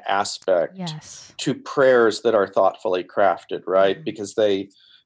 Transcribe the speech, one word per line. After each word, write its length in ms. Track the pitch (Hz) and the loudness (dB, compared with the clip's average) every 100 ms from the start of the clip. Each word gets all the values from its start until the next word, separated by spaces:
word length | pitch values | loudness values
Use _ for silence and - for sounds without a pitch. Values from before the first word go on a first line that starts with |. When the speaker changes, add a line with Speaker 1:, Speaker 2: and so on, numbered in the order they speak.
| - | -4
Speaker 1:
aspect 720 | 98 104 - - 87 78 185 | -2 -2 -4 0 0 0 -4
Speaker 2:
Yes. 560 | 175 156 - - - - | -10 -10 -14 -20 -18 -8
Speaker 1:
to 160 | - | -6
prayers 680 | 127 - - 131 123 117 101 | -6 -4 2 4 6 4 2
that 120 | 117 110 | 0 2
are 120 | 95 | 0
thoughtfully 560 | - 95 - 107 92 | 2 0 0 -4 -4
crafted, 600 | 87 - 98 95 - 87 - | -4 0 0 0 -6 -12 -2
right? 300 | 92 98 92 | 2 2 0
Speaker 2:
Mm-hmm. 60 | 156 | -8
Speaker 1:
Because 300 | 107 101 - | -10 -8 -2
they, 340 | 107 98 95 _ _ _ | 0 0 -6 _ _ _